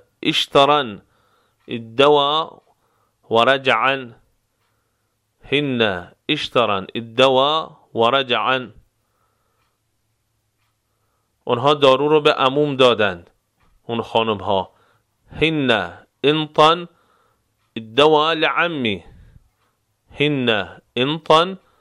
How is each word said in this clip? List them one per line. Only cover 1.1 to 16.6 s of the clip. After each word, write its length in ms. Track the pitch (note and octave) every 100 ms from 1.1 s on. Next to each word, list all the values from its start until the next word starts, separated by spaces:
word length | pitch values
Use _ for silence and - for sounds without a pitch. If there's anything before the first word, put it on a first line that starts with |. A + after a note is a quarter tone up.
| _ _ _ _ _ -
الدواء 920 | A#2+ A2+ A2+ C#3+ D3 C#3+ D#3 D#3+ - _ _ _ _ _ _ -
ورجعن. 840 | A2+ A#2 C3+ C3+ A2+ B2+ C3+ B2 A2+ _ _ _ _ _ _ _ _ _ _ _ _ -
هن 580 | C#3 C#3+ B2 A2 F2+ F2 _ -
اشترن 560 | D3 - C3+ A2 G2 F#2+ A#2
الدواء 920 | A2+ A2+ C3+ C3 C#3+ D#3+ - - _
ورجعن. 760 | A2+ A#2 C3+ B2+ A2+ G#2+ C3 A#2 - _ _ _ _ _ _ _ _ _ _ _ _ _ _ _ _ _ _ _ _ _ _ _ _ _ _
اونها 300 | - A#2+ C#3
دارو 340 | D3+ C#3 C3 D3
رو 120 | D#3
به 120 | D3+
عموم 440 | - C3+ C#3 D3 C3
دادن، 480 | B2+ A2 G2+ F2 F2+ _ _ _ _ _ -
اون 140 | A#2
خانم 380 | A2 A2+ A2+ G2+
ها. 320 | G2 F#2+ F#2 _ _ _ _ _ _
هن 680 | - D#3 D#3 C3 A2 F2 F2+ _ _
انطن 640 | C#3 D#3 D3+ D3+